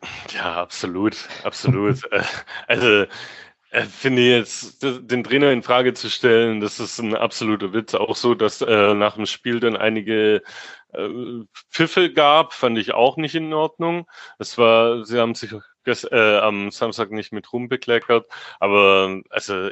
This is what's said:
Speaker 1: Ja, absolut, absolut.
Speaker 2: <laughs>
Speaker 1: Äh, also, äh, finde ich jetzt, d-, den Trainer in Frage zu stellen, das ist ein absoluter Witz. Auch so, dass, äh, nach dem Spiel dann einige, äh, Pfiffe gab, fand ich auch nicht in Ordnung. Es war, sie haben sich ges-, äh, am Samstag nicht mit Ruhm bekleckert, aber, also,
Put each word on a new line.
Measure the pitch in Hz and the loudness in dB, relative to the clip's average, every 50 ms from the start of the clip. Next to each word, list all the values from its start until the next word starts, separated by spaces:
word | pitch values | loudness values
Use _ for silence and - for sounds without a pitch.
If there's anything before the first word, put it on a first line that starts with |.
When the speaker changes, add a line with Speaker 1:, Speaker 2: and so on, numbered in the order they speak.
| - - - - - - | -18 -16 -16 -16 -14 -12
Speaker 1:
Ja, | - - - 90 85 87 | -10 -8 -8 -6 -6 -6
absolut, | 87 - - - - 92 87 92 104 110 - - - - - - | -8 -8 -8 -8 -8 -6 -4 -2 -2 -2 -2 -4 -10 -16 -14 -10
absolut. | - 104 - - - - 131 98 104 104 131 131 - | -10 -10 -8 -4 -2 0 0 0 0 -2 -2 -4 -4
Speaker 2:
<laughs> | - | -4
Speaker 1:
Äh, | 104 98 90 - - - - - - - - - | -4 -4 -4 -4 -8 -12 -14 -16 -16 -8 -4 -2
also, | 117 117 123 117 104 101 95 - - - - - - - - - _ _ _ _ | 0 2 4 4 4 4 4 0 -6 -12 -18 -18 -18 -20 -20 -20 _ _ _ _
äh, | - 117 | -4 -4
finde | 110 104 - - - 135 127 123 | -4 -4 -6 -4 -2 0 2 4
ich | 123 123 | 6 6
jetzt, | 123 120 104 - - - 120 101 - - | 6 4 2 -2 -8 -14 -14 -16 -10 -6
d-, | 135 139 123 127 | -6 -6 -6 -6
den | 123 113 123 123 110 | -6 -4 -4 -4 -2
Trainer | 107 123 139 147 143 | 0 0 2 4 4
in | 127 120 | 2 2
Frage | - - 123 127 127 127 117 | 0 2 2 2 2 0 -2
zu | - - 107 | -2 -6 -8
stellen, | - - - 120 113 113 117 113 110 107 | -4 0 2 4 4 4 4 2 0 -2
das | 104 101 - - | -4 -6 -6 -8
ist | 117 95 - - | -10 -10 -8 -6
ein | 117 107 110 | -6 -4 -2
absoluter | 107 113 110 - - 117 107 107 98 101 95 | -2 -2 -4 -4 -4 -2 -2 -2 -2 -2 -4
Witz. | 95 113 110 - - | -4 -4 -4 -2 -2
Auch | 95 104 - - | -2 -2 -2 -2
so, | - - 120 120 | 0 0 0 2
dass, | 107 110 104 - - | 2 0 -2 -2 -2
äh, | - - 113 104 101 104 104 | 0 2 4 4 4 4 4
nach | 101 104 104 - | 2 2 0 0
dem | 107 104 | -4 -6
Spiel | - - - - 123 120 117 | -8 -8 -8 -6 -6 -2 -2
dann | 120 117 107 | 0 -2 0
einige, | - 107 110 110 110 98 107 113 107 107 107 107 98 - - - - - - - - _ _ | 0 -2 -2 -2 -2 -2 -2 0 2 2 2 2 0 -2 -6 -18 -18 -18 -20 -20 -20 _ _
äh, | - - 98 101 107 123 123 107 120 117 107 _ - - - _ | -12 -10 -8 -8 -8 -10 -12 -12 -12 -14 -16 _ -20 -20 -20 _
Pfiffe | - - 165 156 - 190 180 160 | -2 -2 -2 0 2 0 0 2
gab, | 135 156 147 143 147 160 156 - | 4 4 6 6 6 4 4 0
fand | - - - 120 117 110 | -2 -2 -2 0 0 -2
ich | 98 - - | -2 -2 2
auch | 117 117 135 165 | 2 2 2 2
nicht | 160 156 143 165 | 0 -6 -6 -4
in | 165 160 156 | -6 -6 -4
Ordnung. | 156 151 156 156 - - 170 170 170 175 170 _ - - - - - - | -2 -2 -2 -2 -4 -4 -4 -4 -4 -4 -8 _ -18 -20 -20 -18 -14 -14
Es | 107 - - 120 | -14 -6 0 2
war, | 117 113 113 113 117 117 120 120 107 | 4 6 6 6 4 2 0 -2 -4
sie | 107 117 120 | -4 -2 0
haben | 117 117 113 | 0 0 -2
sich | - - 107 110 104 - _ _ _ - | -6 -10 -12 -12 -14 -16 _ _ _ -4
ges-, | 127 117 - - - | -4 -4 -4 -4 0
äh, | 135 117 110 107 104 101 | 2 4 4 4 4 4
am | 104 107 104 101 101 101 | 4 2 0 -2 -4 -6
Samstag | - - 120 113 110 117 110 98 | -6 -6 -6 -4 -4 -4 -6 -6
nicht | 110 107 98 - | -6 -10 -10 -10
mit | 110 104 - _ | -12 -14 -10 _
Ruhm | - 120 123 120 | -8 -8 -6 -6
bekleckert, | 127 123 - - 120 113 - - 120 117 110 - - - - - - - | -8 -6 -2 0 0 0 2 2 2 2 0 -2 -14 -18 -18 -18 -6 -2
aber, | 95 101 101 104 101 98 98 95 95 95 95 95 - _ | 0 2 4 6 6 6 6 4 4 0 -2 -6 -10 _
also, | - 101 - - 101 92 95 98 | -8 -8 -6 -6 -6 -4 -6 -6